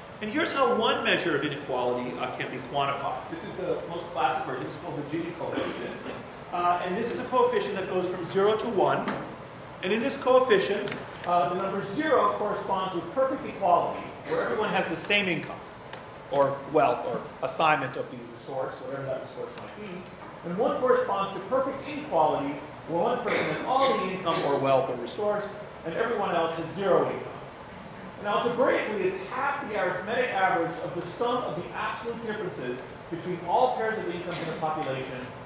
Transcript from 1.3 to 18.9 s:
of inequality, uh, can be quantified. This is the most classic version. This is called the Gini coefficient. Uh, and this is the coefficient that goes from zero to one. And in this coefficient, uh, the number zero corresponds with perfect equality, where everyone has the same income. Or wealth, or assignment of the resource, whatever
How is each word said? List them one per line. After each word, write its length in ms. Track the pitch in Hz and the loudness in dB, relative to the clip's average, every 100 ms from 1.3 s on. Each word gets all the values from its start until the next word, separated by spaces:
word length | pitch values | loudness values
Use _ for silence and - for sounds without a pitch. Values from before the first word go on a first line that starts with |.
| 143 | 0
of 80 | |
inequality, 720 | 147 139 - 127 123 123 123 123 | 0 -4 -2 0 2 0 -2 -4
uh, 160 | 127 - | -4 -4
can 140 | 131 | -6
be 60 | 143 - | -6 -4
quantified. 560 | 143 139 - - - - | 0 0 0 -2 -4 -6
This 160 | 165 | -8
is 100 | 196 - | -8 -6
the 220 | 170 156 - | -2 -2 -4
most 160 | 170 - | -8 -6
classic 340 | 156 156 147 139 | 0 0 0 -4
version. 180 | 123 | -4
This 80 | 151 | -6
is 80 | - | -8
called 160 | 175 147 | -8 -6
the 200 | 143 165 | -4 -4
Gini 220 | 170 - | -4 -6
coefficient. 560 | - - - - - - - - - - - | -4 -2 -2 -4 -6 -8 -8 -10 -12 -14 -6
Uh, 280 | 175 175 175 | 0 2 2
and 120 | 185 190 | 0 0
this 140 | 240 | -2
is 80 | 247 | -2
the 60 | |
coefficient 500 | - 254 240 220 202 | 0 4 4 4 0
that 140 | 190 185 | -2 -2
goes 180 | 185 180 | 0 0
from 160 | 180 | -2
zero 320 | 170 190 202 214 | -2 4 4 4
to 120 | 240 | 2
one. 360 | 196 143 139 - - - - - - - - | 4 4 4 0 -4 -6 -10 -14 -14 -14 -6
And 100 | 185 | 0
in 80 | 220 | 2
this 160 | 277 - | 2 2
coefficient, 760 | 254 254 254 196 - 208 - - - - 175 | 6 6 8 6 6 0 -2 -4 -8 -8 2
uh, 260 | 175 175 | 4 4
the 80 | 185 | 2
number 240 | 196 196 | 0 -2
zero 460 | - 277 311 254 - - | -2 0 4 6 6 4
corresponds 560 | 208 - - 185 185 | 0 -2 0 0 0
with 100 | 170 - | -2 -2
perfect 320 | 262 269 - | 2 2 0
equality, 560 | 214 - 185 - - - - - - | -4 0 6 6 4 -2 -8 -10 -2
where 120 | - | 0
everyone 280 | - 220 214 | 0 0 2
has 180 | 185 180 | 2 0
the 80 | 160 | -2
same 320 | - 202 190 | 2 2 4
income. 300 | 156 - - - - - - - - - | 0 -4 -8 -12 -14 -14 -14 -14 -16 0
Or 260 | 143 135 - 147 | 4 4 2 2
wealth, 340 | 151 131 117 - | 4 6 4 -2
or 140 | 113 - - 135 | -4 -6 -6 -4
assignment 500 | - 160 147 131 135 | 4 4 4 2 -4
of 140 | 127 | -6
the 60 | 123 117 - | -8 -12 -12
resource, 380 | 147 135 131 - | -8 -4 -4 -6
whatever 240 | 127 | -8